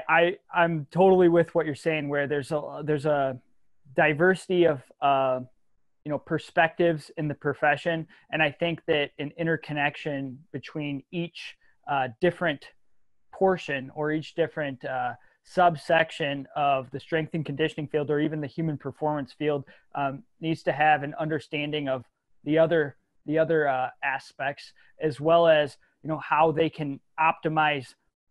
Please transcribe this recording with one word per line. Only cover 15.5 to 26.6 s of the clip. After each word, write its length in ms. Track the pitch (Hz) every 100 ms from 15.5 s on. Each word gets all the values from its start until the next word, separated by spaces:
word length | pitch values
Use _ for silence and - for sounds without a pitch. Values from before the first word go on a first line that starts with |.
| - 175 151 - 165 160 - 147 143 131 156
of 360 | 143 135 127
the 80 | 139
strength 340 | - 160 151
and 100 | 170 147
conditioning 420 | 143 156 160 147
field 240 | 151 143
or 80 | 147
even 200 | 151 156
the 80 | 143
human 300 | - 165 143
performance 560 | 139 - 151 151 131
field, 320 | - 151 143 - - _ -
um, 280 | 139 143 - -
needs 220 | 160 160
to 80 | -
have 320 | 143 156 151
an 120 | 143 147
understanding 720 | 156 156 - 151 147 151 139
of 160 | 131 - _ _ _
the 140 | 147 156
other, 380 | 160 165 143 - _ _ -
the 120 | 156
other, 300 | 160 160 143
uh, 220 | 131 123 -
aspects, 680 | 143 135 - - 139 143 - _ _ -
as 180 | 156 135
well 280 | 151 170 170
as, 300 | 156 143 - _ _
you 40 | 147
know, 120 | 151
how 320 | - 151 160
they 180 | 151